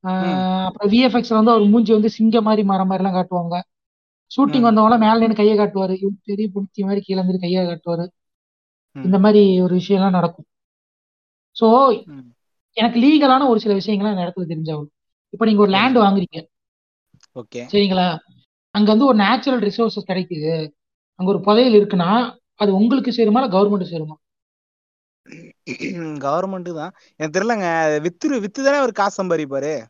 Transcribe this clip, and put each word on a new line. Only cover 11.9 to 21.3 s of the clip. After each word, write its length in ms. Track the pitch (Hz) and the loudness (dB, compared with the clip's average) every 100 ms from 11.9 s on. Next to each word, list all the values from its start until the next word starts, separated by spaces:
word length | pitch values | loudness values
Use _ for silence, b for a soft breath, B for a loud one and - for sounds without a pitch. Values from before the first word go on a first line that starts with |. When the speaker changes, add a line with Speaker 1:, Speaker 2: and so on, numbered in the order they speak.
| 220 - | 2 -6
Speaker 2:
ம். 220 | 139 123 _ _ _ _ - | -20 -20 _ _ _ _ -2
Speaker 1:
எனக்கு 220 | 226 240 | 0 2
லீகலான 480 | 262 302 277 262 277 | 4 4 4 4 2
ஒரு 120 | 220 | 0
சில 140 | 214 | 0
விஷயங்கள்லாம் 400 | 196 185 202 208 | -2 -2 -2 -2
இந்த 120 | 196 175 | -4 -6
இடத்துல 220 | 180 165 | -8 -8
தெரிஞ்சாகணும். 440 | 160 156 151 147 _ _ _ _ | -8 -8 -8 -12 _ _ _ _
இப்ப 120 | 202 220 | -4 0
நீங்க 160 | 208 | 2
ஒரு 100 | 202 | 2
Speaker 2:
என்ன? 100 | 190 | 2
Speaker 1:
லேண்ட் 160 | 247 247 | 2 2
வாங்குறீங்க, 420 | 202 196 180 170 - _ _ _ _ _ _ _ _ 127 | 2 2 -4 -10 -16 _ _ _ _ _ _ _ _ -20
Speaker 2:
ஓகே. 280 | 110 120 123 | -16 -16 -4
Speaker 1:
சரிங்களா? 380 | 202 202 185 180 160 _ _ _ _ _ 208 | 0 0 0 -2 -4 _ _ _ _ _ 0
அங்க 140 | 208 | 2
வந்து 140 | 214 269 | 4 4
ஒரு 120 | 220 | 4
நேச்சுரல் 440 | 196 254 269 254 | 2 0 -2 -2
ரிசோர்ஸஸ் 460 | 202 202 226 - 185 | -2 -2 -4 -4 -6
கிடைக்குது, 460 | 185 180 160 156 165 151 _ _ _ _ _ | -6 -6 -6 -4 -4 -8 _ _ _ _ _
அங்க 120 | 185 | -2